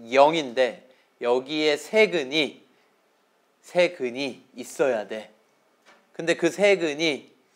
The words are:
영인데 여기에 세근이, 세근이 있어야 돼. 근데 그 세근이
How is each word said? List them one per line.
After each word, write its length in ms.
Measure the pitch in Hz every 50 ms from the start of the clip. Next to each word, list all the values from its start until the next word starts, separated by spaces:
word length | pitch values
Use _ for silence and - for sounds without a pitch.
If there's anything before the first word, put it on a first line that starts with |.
| 117 113
영인데 760 | 123 135 139 151 165 165 147 127 113 127 127 120 98 - - _ _ _ _ _ _ -
여기에 560 | 120 120 123 131 131 135 156 151 151 151 147
세근이, 880 | 143 - - - 220 220 190 170 170 135 127 143 156 143 113 - - _ _ _ _ _ _ _ _ _ _ _ _ _ _ _ _ _ _ _ _
세근이 880 | _ - - 175 180 165 175 - 131 123 117 131 143 131 110 - _ _ -
있어야 520 | 120 123 - - - 156 135 123 110 104
돼. 260 | 95 110 110 104 - _ _ _ _ _ _ _ _ _ _ _ _ _ _ _ _
근데 240 | _ - 165 165 165
그 140 | 165 170 165
세근이 840 | 170 - 202 202 196 175 170 156 143 147 165 165 139 117 - - _ _ _ _ _